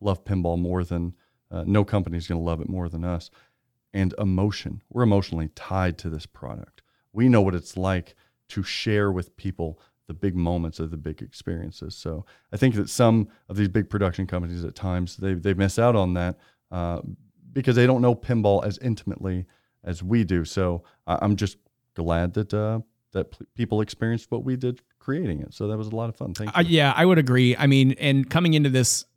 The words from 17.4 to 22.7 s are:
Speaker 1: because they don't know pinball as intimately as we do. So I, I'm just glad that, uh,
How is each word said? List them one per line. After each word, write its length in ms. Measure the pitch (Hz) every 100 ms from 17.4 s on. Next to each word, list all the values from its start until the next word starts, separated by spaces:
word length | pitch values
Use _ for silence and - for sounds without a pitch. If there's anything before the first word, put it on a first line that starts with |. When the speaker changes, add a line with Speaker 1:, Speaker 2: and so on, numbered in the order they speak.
| -
Speaker 1:
because 240 | 127 131 120
they 100 | 123
don't 140 | 131
know 120 | 123
pinball 500 | 117 - 120 104 101
as 140 | 107 98
intimately 680 | 127 107 - - 95 90 90 _ _ _
as 180 | - 85
we 220 | 92 117
do. 200 | 98 90
So 380 | 80 - 92 87 - _ -
I, 120 | 87
I'm 140 | 101 101
just 200 | 101 - _ _ _
glad 400 | - 82 85 87
that, 180 | 87 101
uh, 260 | 104 107